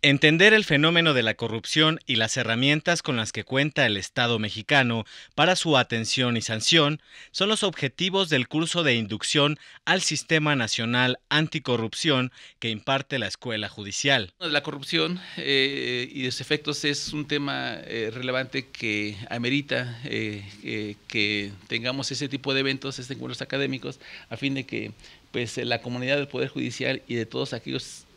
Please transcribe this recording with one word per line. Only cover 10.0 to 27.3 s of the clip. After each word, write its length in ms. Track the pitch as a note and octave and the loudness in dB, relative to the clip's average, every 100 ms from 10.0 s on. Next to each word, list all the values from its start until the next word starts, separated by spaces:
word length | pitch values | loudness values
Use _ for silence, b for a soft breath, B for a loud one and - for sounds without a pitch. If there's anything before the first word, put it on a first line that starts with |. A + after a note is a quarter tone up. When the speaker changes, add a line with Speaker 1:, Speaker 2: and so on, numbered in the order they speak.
Speaker 1:
Sistema 540 | - D3+ - D#3+ D3+ C#3 | 2 -2 0 2 2 2
Nacional 640 | A2+ - A2+ B2 B2+ B2+ _ | 0 -2 0 2 2 0 _
Anticorrupción 1000 | D3 D#3 D#3 B2+ A#2+ A2+ - E3 C3+ B2+ B B B | 0 2 -2 0 0 0 -2 2 2 0 B B B
que 100 | A#2 | -6
imparte 500 | G#2+ - C3+ C3 C3 | -6 -2 -2 -2 -4
la 100 | G2+ | -4
Escuela 420 | - B2+ A2 G#2 | -6 -6 -6 -6
Judicial. 640 | - G2+ - C#3 C3+ F#2 _ | -8 -8 -2 2 2 0 _
Speaker 2:
La 220 | F3 D3 | -2 -2
corrupción, 560 | D3+ C#3+ C#3 E3+ D#3+ F3+ B - | -2 -10 -4 0 0 -2 B -8
eh, 680 | C#3 C#3 C3+ C#3 B2 B2 B2 | 0 2 2 0 -4 -4 -4
y 120 | C#3+ | -4
los 140 | B2+ - | -4 -4
efectos 420 | C3 D3+ D3+ C#3+ | -2 -2 -2 -2
es 300 | D3+ C#3+ - | -2 -2 -4
un 120 | D3+ D3 | -6 -4
tema, 520 | D3 C#3+ C3+ B2+ G#2 - | -4 -2 -4 -4 -8 -8
eh, 240 | A2+ A2 | -4 -4
relevante 540 | A#2 B2+ B2+ B2+ C#3 B2 | -4 -4 -2 -2 -6 -8
que 500 | - A2+ G#2 G#2 G2 A2+ | -6 -2 -2 -2 -6 -8
amerita, 720 | A#2+ A#2+ C#3+ C#3+ B2+ B2 A#2 | -2 0 0 0 -2 -4 -8
eh, 400 | B2+ A2+ A2 G#2 G2 - | -6 -4 -4 -6 -12 -14
eh, 320 | B2+ A2 G#2+ G#2 _ | -8 -6 -6 -10 _
que 420 | A2+ G#2 G#2 G2+ G2+ - | 0 2 0 -4 -10 -8
tengamos 460 | A#2 A#2 C3+ B2 | -6 -4 -4 -6
ese 160 | B2+ C#3+ | -4 -6
tipo 240 | C3+ C#3 | -4 -2
de 80 | C3+ | 0
eventos, 380 | C3+ C3 C3+ C3 | 0 -2 -6 -10
este 160 | B2 | -10
encuentros 260 | B2+ B2 B2 | -10 -10 -8
académicos, 600 | C3+ C3+ C#3 C3+ C3+ C3+ B B B | -6 -2 -2 -4 -8 -12 B B B
a 80 | A#2 | -6
fin 160 | C#3 | -4
de 140 | C3+ B2+ | -4 -6
que, 260 | A2+ G#2+ A2+ B B _ | -8 -8 -12 B B _
pues, 240 | - A#2 - | -6 -6 -4
la 240 | A#2 A#2+ | -2 -2
comunidad 380 | B2 B2 B2+ C#3+ | -4 -6 -2 -2
del 100 | C#3 | -2
Poder 220 | B2+ C3 | -4 -4
Judicial 500 | C3+ B2 A#2+ B2+ C3+ - | -2 -6 -2 -4 -4 -4
y 60 | |
de 100 | A#2 | -4
todos 300 | A2 | -4